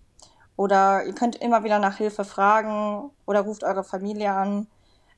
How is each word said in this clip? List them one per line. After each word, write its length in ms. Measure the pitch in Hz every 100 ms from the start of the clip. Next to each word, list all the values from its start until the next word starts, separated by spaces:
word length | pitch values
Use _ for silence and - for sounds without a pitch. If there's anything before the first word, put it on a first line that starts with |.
| _ _ - _ _ -
Oder 500 | 196 196 196 196 165
ihr 80 |
könnt 220 | 202 240 -
immer 280 | 240 226
wieder 140 | 214 208
nach 180 | 196 196
Hilfe 300 | 214 208 196
fragen 840 | - 196 220 214 214 208 208 285 -
oder 160 | - 202
ruft 240 | 202 208
eure 200 | - 190
Familie 480 | 190 190 202 208 208
an. 340 | 190 196 202 214 _ _ _ _